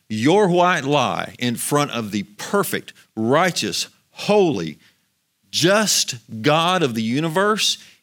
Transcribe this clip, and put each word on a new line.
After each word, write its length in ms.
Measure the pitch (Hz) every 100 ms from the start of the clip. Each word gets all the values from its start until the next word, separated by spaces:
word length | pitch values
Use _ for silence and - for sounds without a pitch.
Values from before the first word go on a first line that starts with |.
| -
your 400 | 110 127 196 196
white 360 | 175 175 175
lie 500 | 135 143 110 85 - -
in 180 | 123 117
front 340 | - 147 143
of 180 | 117 107
the 140 | 101
perfect, 680 | 95 - - 202 175 - - - _ 110
righteous, 720 | 113 147 185 - - - - _ _
holy, 680 | - - 208 180 104 82 71 _ _ _ _ _ _ _
just 680 | - 160 208 208 - - 120 - 113
God 400 | 143 156 170 185
of 120 | 143
the 80 | 113
universe, 760 | 110 131 165 165 208 214 - - - _